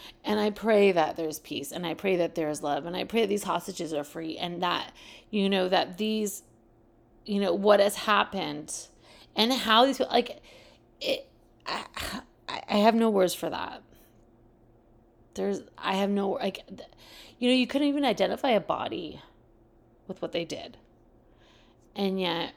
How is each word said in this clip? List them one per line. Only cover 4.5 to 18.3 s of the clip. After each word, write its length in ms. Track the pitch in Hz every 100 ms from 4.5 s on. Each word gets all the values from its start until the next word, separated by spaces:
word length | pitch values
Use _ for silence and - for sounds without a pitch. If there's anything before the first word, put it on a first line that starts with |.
| 175
that, 300 | 180 170 - - - - -
you 200 | 208 196
know, 180 | 196 185
that 300 | 180 170 180
these, 460 | 214 220 208 - - _ _ _ _ _ _ _ -
you 140 | 202
know, 120 | 202
what 260 | 202 202 202
has 160 | 202
happened 960 | - - 208 - 196 151 147 156 - - _ - - - -
and 160 | 226
how 320 | 254 208 220
these 140 | 269 269
people, 140 | 254
like, 280 | 240 - - - - - - _ -
it, 280 | 294 - - _ _ _ -
I, 180 | - - - - - - _ -
I, 140 | - -
I 80 | 208
have 160 | 214
no 160 | 226 226
words 240 | 202 180
for 160 | - -
that. 320 | 175 180 247 - - - _ _ _ _ _ _ _ _ _ _ _ _
There's, 260 | - 196 196 - -
I 200 | - 196
have 140 | 202
no, 200 | 202 196
like, 360 | - 196 - -
th-, 220 | 196 - - - - - -
you 120 | 247
know, 40 |
you 120 | 254 247
couldn't 220 | 277 294
even 160 | 285
identify 460 | 277 202 185